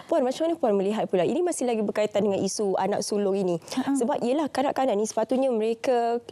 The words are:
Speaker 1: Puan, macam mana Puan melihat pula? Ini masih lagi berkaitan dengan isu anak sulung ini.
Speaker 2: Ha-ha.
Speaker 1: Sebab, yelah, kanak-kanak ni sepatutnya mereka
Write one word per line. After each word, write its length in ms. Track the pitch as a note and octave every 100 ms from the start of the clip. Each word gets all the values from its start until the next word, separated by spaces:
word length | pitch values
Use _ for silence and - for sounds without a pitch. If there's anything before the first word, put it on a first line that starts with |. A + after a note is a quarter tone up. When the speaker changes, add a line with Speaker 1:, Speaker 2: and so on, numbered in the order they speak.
| -
Speaker 1:
Puan, 160 | E4
macam 240 | B3+ C4+ E4
mana 80 | E4
Puan 160 | A#3+
melihat 320 | G3+ F#3+ G#3+
pula? 240 | F#3 F#3+ E3
Ini 160 | B3+
masih 240 | F4 D#4 B3
lagi 160 | A3+
berkaitan 400 | G#3 G#3 G#3+ G#3
dengan 160 | G#3 G3
isu 400 | F#3+ - G3+ F#3
anak 240 | F#3+ G3+
sulung 320 | G#3 G#3 G3+ G3
ini. 240 | F#3 E3+
Speaker 2:
Ha-ha. 320 | - - C4
Speaker 1:
Sebab, 320 | C#4 A#3 D4
yelah, 240 | A#3 C#4 C#4+
kanak-kanak 480 | - C#4 - C4 G3+
ni 80 |
sepatutnya 480 | G#3+ - A3 B3+ C4+
mereka 640 | A3+ A3 A3+ - A#3+ A#3 A#3+ -